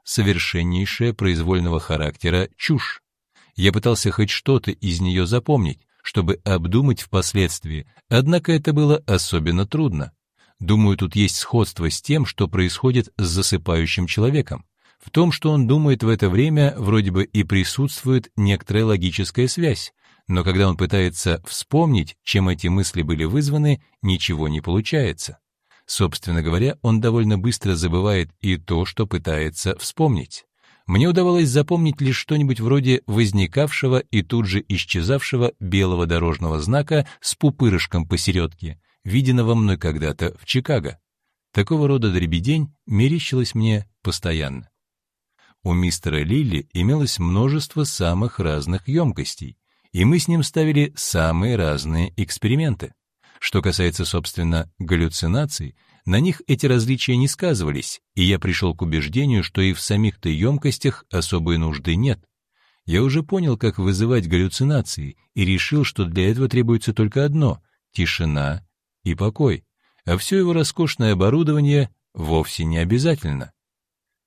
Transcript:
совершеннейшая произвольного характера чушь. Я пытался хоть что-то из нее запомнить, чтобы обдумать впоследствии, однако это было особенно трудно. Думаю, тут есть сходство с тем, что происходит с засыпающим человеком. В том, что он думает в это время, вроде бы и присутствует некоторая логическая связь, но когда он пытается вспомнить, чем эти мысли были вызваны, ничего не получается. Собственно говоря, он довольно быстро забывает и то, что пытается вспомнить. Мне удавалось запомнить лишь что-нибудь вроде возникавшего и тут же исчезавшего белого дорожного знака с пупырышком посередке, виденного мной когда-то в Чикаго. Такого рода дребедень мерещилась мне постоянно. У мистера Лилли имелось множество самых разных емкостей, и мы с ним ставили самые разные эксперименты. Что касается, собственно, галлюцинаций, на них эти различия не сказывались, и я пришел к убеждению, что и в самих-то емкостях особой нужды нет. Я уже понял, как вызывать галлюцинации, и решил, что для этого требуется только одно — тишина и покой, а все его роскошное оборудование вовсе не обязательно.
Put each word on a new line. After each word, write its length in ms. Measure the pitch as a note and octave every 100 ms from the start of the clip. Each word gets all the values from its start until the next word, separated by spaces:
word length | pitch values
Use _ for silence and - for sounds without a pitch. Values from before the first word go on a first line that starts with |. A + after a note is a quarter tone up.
совершеннейшая 1080 | - - G2+ F2 - F2 F2 F2+ G2 - A#2+
произвольного 680 | G#2+ G2 E2 E2 F#2 F2 E2
характера 680 | - D2+ D2+ - E2+ F2+ F#2+ -
чушь. 460 | - D3+ - - _ _ _ _ _
Я 180 | - F#2+
пытался 380 | G#2 A#2+ A#2 G2+
хоть 200 | G#2+ G#2
что-то 400 | - - C3 G#2+
из 300 | - F#2+ E2+
нее 260 | F#2 F#2 F2
запомнить, 540 | A#2+ - C#3 E2 - _ _
чтобы 380 | - G#2 F2 F#2+
обдумать 580 | G2+ F#2 E2+ A2+ C#3 A2
впоследствии, 840 | - G2 - G2+ F2+ - D#2+ D2+ - _ -
однако 440 | A#2+ C#3 F3 E3+
это 200 | D#3 D#3
было 300 | D3 D3 D3 -
особенно 600 | F#2+ - F2 D#2 F2 G2+
трудно. 460 | D3+ D3 D2+ C2+ _ _ _ _ _
Думаю, 380 | F2+ G#2+ G#2 F#2+
тут 200 | F2+ G#2
есть 200 | G2+ -
сходство 540 | - A#2 G2+ - E2
с 120 | -
тем, 240 | - D3+ A2+
что 220 | - F2
происходит 640 | F#2 F2+ - C3 B2 - -
с 100 | F2+
засыпающим 800 | F2+ - F2+ E2+ E2 E2 G2 F2
человеком. 580 | G#2+ A#2+ D3 - - - _ _ _
В 80 | -
том, 220 | D#3 E3+
что 180 | - D#3
он 160 | D3 A#2+
думает 360 | D3+ D3 A#2+
в 60 | A2+
это 200 | A2 G2
время, 460 | G2 D#3 D3+ C#3+ -
вроде 340 | G2+ A2 G2
бы 140 | F#2
и 180 | - G#2
присутствует 880 | E2 F#2+ F2 - C#3+ - B2+ B2+ - -
некоторая 480 | G2+ G2 - G#2
логическая 640 | A2 F#2+ F2+ F2+ F#2 - B2+
связь, 440 | F3 E3 - - _ _ _ -
но 160 | F2+
когда 240 | F#2+ F#2 G2
он 80 | E2+
пытается 680 | E2+ G2 F2+ - F#2 D#2+ -
вспомнить, 720 | - - D3 E3 G#2+ D#2 -
чем 260 | - G2+ F#2
эти 180 | E2+ E2+
мысли 360 | F#2+ F2+ F2+
были 220 | D2+ D#2
вызваны, 580 | D#2 C3+ C#3+ D3+ D3+ C3+ _ _
ничего 460 | G2 F#2 - D2+ D#2
не 120 | D2+
получается. 800 | E2+ F#2+ - D#3 G#2+ D2 - - _ _ _ _ -
Собственно 560 | - F2+ - F2+ E2+
говоря, 340 | D#2+ F2 C3 -
он 180 | A#2 A2
довольно 380 | A#2 A#2 G#2+ G2
быстро 360 | A#2+ - G2
забывает 560 | E2 F2 F2 G#2 F#2+ D#2+ _
и 160 | G2+ F2
то, 280 | E2+ E2+
что 220 | F#2 - G#2+
пытается 720 | F2 E2 D#2 D#2 - F#2+ -
вспомнить. 680 | - - D#3 F2+ B1 - _ _ _ _ -
Мне 220 | F#2+ E3
удавалось 400 | F3+ F3+ F3 D3
запомнить 520 | C#3+ D3 E3+ D#3+ D3
лишь 160 | C3+ B2
что-нибудь 440 | - D3+ C#3 A2+
вроде 420 | A2+ C#3+ B2+ B2+ -
возникавшего 920 | G#2+ G#2+ G2+ E2+ C3+ D3 - C3 B2+
и 240 | - G#2
тут 240 | E2+ A#2 F#2+
же 180 | G2 -
исчезавшего 840 | F#2 - F2+ F2+ C3+ - B2 A#2+ -
белого 480 | F#2 G2 F#2+ F2+ E2+
дорожного 540 | E2+ E2+ D2 E2 D#2
знака 480 | D#2+ C#3+ D3 D3+ D3 -
с 140 | -
пупырышком 720 | - D3 - A#2 F2+ - E2+ D#2+
посередке, 760 | F2+ - F2 E2 - D#2+ D#2+ _ _
виденного 520 | F#2+ B2 C3 B2 A2+
мной 240 | A#2 G#2 E2+
когда-то 580 | E2+ D2+ D#2 - F2 -
в 80 | -
Чикаго. 520 | C3 C3 B2 C#2+ - _ _ _ _ _
Такого 360 | G2+ - D#3 C#3+
рода 240 | C3+ A2
дребедень 600 | F2+ E2+ E2+ A2+ D#3+ D3 _ -
мерещилась 680 | G#2 C3 E3 - B2+ A#2
мне 340 | A2 A2 G#2 - _
постоянно. 680 | F#2+ - F2 D#2+ C#2 C2 - _ _ _ _ _ _ _ _ _
У 120 | F2+
мистера 480 | F2 F2+ - D#2 D2+
Лилли 460 | D2+ C3+ B2 D2+ -
имелось 460 | F2+ G#2 D3+ C3+ -
множество 680 | F2 F#2+ C3 D3 D3 D#3
самых 540 | D3 - E2+ F2 A#2+ -
разных 500 | E2 D2+ C#2+ F#2 -
емкостей, 720 | D#3+ D3 E2 C#2 - C2 - _ _ _
и 120 | F2
мы 140 | G#2+ E3+
с 100 | E3+
ним 140 | E3
ставили 500 | - E3 D#3 D3 D3 D3
самые 600 | - E2+ D#2+ E2 A2+ A2
разные 560 | D#2 D2 D2+ D#2+ F2+ -
эксперименты. 800 | - - G#2+ C#3 D#3 G2+ - _ _ _ _ -
Что 240 | - F#2+
касается, 420 | F#2 E2+ F2 E2+
собственно, 680 | E2+ F2 - - E2+ E2 E2 -
галлюцинаций, 1000 | F2 F2 D#2+ - E2 A#2+ D3+ - C#2 - _ _ F#2
на 140 | G2+
них 220 | F3+ - -
эти 200 | C3 C3+
различия 500 | B2 A#2 C3 - B2
не 120 | C3+
сказывались, 720 | - F3+ A2 D2+ C2+ - - _
и 80 | G2
я 160 | F2+ F#2
пришел 360 | F#2+ E2 F2+
к 80 | E2
убеждению, 600 | E2+ D#2 D2 A#2 C#3+ A2
что 180 | - -
и 120 | F#2+
в 80 | E2+
самих-то 480 | - G#2 G#2+ - E2+
емкостях 760 | D#2 A2+ C#3+ C#3+ - - - -
особой 480 | F2+ E2 F2 E2 E2+
нужды 380 | D#2+ C#2+ E2+ F2
нет. 280 | C3+ - _ _ _ _ _ _ -
Я 160 | F2+
уже 200 | C3 D3+
понял, 340 | D3+ F#3+ D#3+ A2+
как 220 | A2+ -
вызывать 500 | F#2+ F#2+ A#2 B2 E2
галлюцинации, 880 | F2 F#2 - C#3 C#3+ - - C#2 - _
и 100 | -
решил, 400 | F#2 F2+ - D3
что 200 | C3 -
для 260 | E2+ F#2 F#2+
этого 180 | A#2+ C3
требуется 440 | B2 A#2 A2+ -
только 320 | G#2+ G#2+ C3+
одно — 380 | D3 D#3 C3 - _ _ _
тишина 720 | - E2+ - D#2+ D2 C#2+ F2+ _ _ _ _
и 100 | F2
покой, 500 | E2 G#2 - C3+ D2 _ _ _ _
а 120 | - F2+
все 220 | - G3
его 140 | F3
роскошное 600 | E3 - - D#3 - A2
оборудование 800 | F#2 G2 D3+ D3+ D3+ C#3+ C#3+ B2 _ _
вовсе 500 | - D#2 D#2+ D2+ -
не 140 | D#2+ E2
обязательно. 720 | F2 A#2+ E3 D#3 D#2+ C2+ B1 _ _ _ _ _ _ _